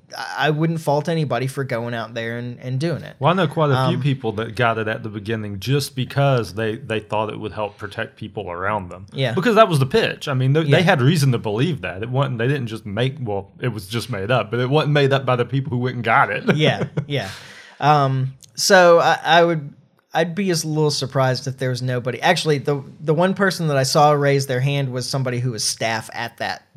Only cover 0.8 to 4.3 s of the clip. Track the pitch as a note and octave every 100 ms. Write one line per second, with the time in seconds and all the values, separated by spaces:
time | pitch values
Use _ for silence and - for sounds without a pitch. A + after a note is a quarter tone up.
0.8 | D#3+ D3 D3 E3 D3 A#2+ C3 C#3 C3 A#2
1.8 | A#2 A#2+ A2 A#2 A2+ A#2 A#2+ A2+ B2+ C3
2.8 | E3 C3+ G2+ G2+ C#3 F#3 E3+ - D3+ B2+
3.8 | C3 C3 C#3+ C3 A2+